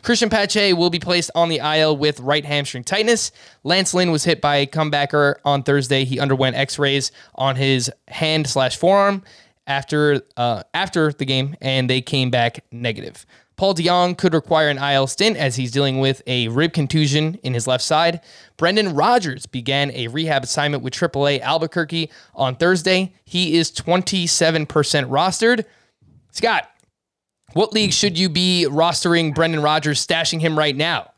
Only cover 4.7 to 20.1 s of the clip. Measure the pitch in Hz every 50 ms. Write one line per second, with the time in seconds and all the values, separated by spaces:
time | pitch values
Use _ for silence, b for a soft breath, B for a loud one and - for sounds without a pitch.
4.7 | - 160 156 151 147 143 143 139 - 147 147 143 143 - - 143 143 139 127 -
5.7 | 143 143 131 123 143 135 135 127 135 127 143 139 135 131 135 131 120 120 139 135
6.7 | - - 147 139 139 139 135 - B B B B B - 131 139 131 131 139 135
7.7 | 135 131 120 - - _ _ - - - 160 156 156 160 151 131 - 139 131 127
8.7 | - - - 175 196 202 196 202 202 190 190 b b b b b b b b -
9.7 | 139 139 135 - 151 151 151 147 143 135 - _ - - 120 120 117 101 - _
10.7 | - 160 190 190 - 175 160 151 143 - 135 131 135 131 131 139 156 - - 135
11.7 | 131 135 127 123 131 131 127 - - 139 131 123 120 123 117 120 - - - _
12.7 | - 117 120 120 113 104 - - - - - b b b b b b - 190 196
13.7 | 190 165 170 175 175 175 175 180 180 - - 185 156 160 - - 165 160 156 147
14.7 | 143 131 139 139 143 135 135 131 - - 196 226 220 - 143 135 117 127 127 120
15.7 | 117 139 143 139 131 131 135 135 131 - - - 127 123 120 113 113 131 160 170
16.7 | - 170 143 131 - 160 151 143 135 151 151 156 170 220 - 151 127 120 110 131
17.7 | 127 123 - - 160 151 170 170 170 170 B B B B B B B - 165 170
18.7 | 190 214 214 196 160 143 151 214 247 247 190 160 123 - - - - 127 120 127
19.7 | 139 139 143 143 120 123 120 117